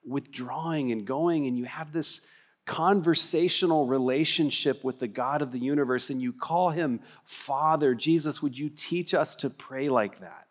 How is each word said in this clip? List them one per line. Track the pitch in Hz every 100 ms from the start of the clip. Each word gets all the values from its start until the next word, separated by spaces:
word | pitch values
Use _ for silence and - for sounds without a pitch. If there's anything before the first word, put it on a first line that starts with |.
withdrawing | 139 139 - - 123 151 165 156 131
and | 113 101
going, | 135 170 165 135
and | 123
you |
have | 123 - 156
this | 160 151 - - - _ _ -
conversational | - 165 202 165 160 - 165 175 - 185 160 131
relationship | 135 127 131 156 - 147 - 147 131
with | 131 127
the | 120
God | 104 123 147
of | 143
the | 123
universe, | 127 147 131 123 -
and | 131
you | 123
call | 120 - 170 180
him | 160 160 117 - -
Father. | - - - 135 156 156 143
"Jesus, | 120 143 165 151 139
would | 147 127
you | 151
teach | 147 - 175 175
us | 175 151 -
to | 135
pray | - - 131 143
like | 127 104 -
that?" | 92 - -